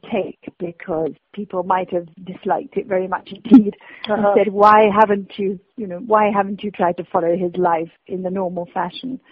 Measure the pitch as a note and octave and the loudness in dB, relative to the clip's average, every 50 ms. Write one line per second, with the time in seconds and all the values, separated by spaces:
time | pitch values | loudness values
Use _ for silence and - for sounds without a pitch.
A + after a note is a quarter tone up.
0 | - - A3+ G3 E3 - - _ - - - _ F3+ E3+ E3+ - - F#3+ E3 D#3 | -10 -6 -6 -4 -4 -6 -10 _ -20 -20 -14 _ -12 -12 -12 -14 -10 -6 -4 -4
1 | D#3+ C#3+ - - _ _ - G3+ G#3 - F#3+ F3+ F3 F#3 F#3 F#3 F#3 F#3 F#3 F3 | -4 -4 -6 -10 _ _ -14 -14 -12 -8 -8 -6 -2 -2 -2 -2 -2 -4 -4 -6
2 | F3 E3 - F#3+ F#3 F#3 F3+ - - F#3 E3+ - - - - G3 - - F#3+ F#3 | -6 -8 -14 -18 -16 -16 -16 -10 -4 -2 -2 -2 -2 -6 -8 -8 -6 -2 -2 -2
3 | F#3 F#3 F#3 - - - G3 - - - - A#3+ G#3 G3+ - - - - - - | -2 -2 -6 -6 -8 -12 -18 -16 4 8 8 8 8 6 0 -8 -14 -20 -20 -14
4 | - G#3+ G#3+ A3 G3+ G3+ G3+ G3+ G3 G#3 F#3+ G3+ G#3 G#3 G#3+ G#3+ A3 G#3 G3 G#3+ | -6 -4 -2 0 2 2 2 2 0 0 2 6 6 8 8 8 6 4 4 4
5 | A3 G3+ G#3 G3+ F#3+ - - - G3 F#3+ G3+ F3+ - _ _ - G#3+ F#3 F3 F3 | 4 4 2 -2 -4 -8 -8 -6 -4 -4 -4 -6 -12 _ _ -12 -10 -10 -10 -10
6 | - G#3 G#3+ G#3+ G#3+ G3+ G3+ G3+ G3 G3 G#3 F3+ - G#3 - - F#3 F3 F3 - | -2 0 2 2 2 2 2 0 -2 -2 -4 -8 -8 -10 -4 -2 -2 -2 -2 -4
7 | F3 - - F#3 E3+ E3+ E3+ F#3+ F3+ F3 F3 F3+ F3+ F3 E3+ D#3+ E3 E3 - _ | -8 -4 -2 -2 0 0 0 0 -2 -4 -2 0 0 0 0 0 -4 -8 -12 _
8 | _ - G3 F3+ F#3 F3+ F#3 G3 F#3 F3 F3+ F3 F3 F3 - F#3+ F3 F3+ - - | _ -12 -10 -8 -6 -6 -4 -4 -6 -6 -6 -8 -10 -8 -8 -8 -8 -8 -8 -10
9 | - B3+ C4 - - _ | -12 -12 -12 -12 -14 _